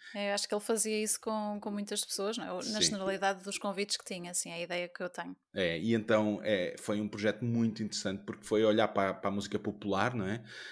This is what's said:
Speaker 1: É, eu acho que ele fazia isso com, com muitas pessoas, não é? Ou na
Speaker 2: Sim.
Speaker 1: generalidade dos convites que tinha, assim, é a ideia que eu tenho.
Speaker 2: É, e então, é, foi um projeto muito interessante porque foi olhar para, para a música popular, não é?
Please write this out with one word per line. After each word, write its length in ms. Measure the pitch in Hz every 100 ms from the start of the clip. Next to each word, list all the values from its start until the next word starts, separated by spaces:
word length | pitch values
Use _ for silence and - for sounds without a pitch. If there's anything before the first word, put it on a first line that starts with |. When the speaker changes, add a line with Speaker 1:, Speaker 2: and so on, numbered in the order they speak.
| -
Speaker 1:
É, 160 | 208 202
eu 20 | 202
acho 120 | -
que 60 |
ele 80 | 208
fazia 400 | - 226 214 214
isso 180 | 214 -
com, 360 | - 220 208 208
com 100 | 214
muitas 320 | 208 208 208
pessoas, 340 | - - 196 220
não 80 | -
é? 60 |
Ou 60 | 180
na 60 |
Speaker 2:
Sim. 180 | - 214
Speaker 1:
generalidade 600 | - 208 190 190 196 190
dos 140 | 190 196
convites 380 | 202 190 202 -
que 60 |
tinha, 260 | - 185 175
assim, 200 | 180 170
é 40 | 170
a 60 |
ideia 260 | 170 175 175
que 120 | -
eu 80 | 175
tenho. 260 | 175 175 185 _
Speaker 2:
É, 240 | - 90 82
e 140 | 101 113
então, 440 | 110 110 107 104
é, 320 | - 101 87 -
foi 240 | - 104
um 60 | 107
projeto 340 | 107 104 101
muito 380 | 123 117 113 107
interessante 400 | 107 - 101 98 -
porque 200 | 104 -
foi 180 | 107
olhar 240 | 110 107 107
para, 240 | - 98
para 160 | 92 101
a 40 |
música 240 | 101 95 107
popular, 540 | - - 104 95 110
não 120 | 127 95
é? 160 | 110 - - -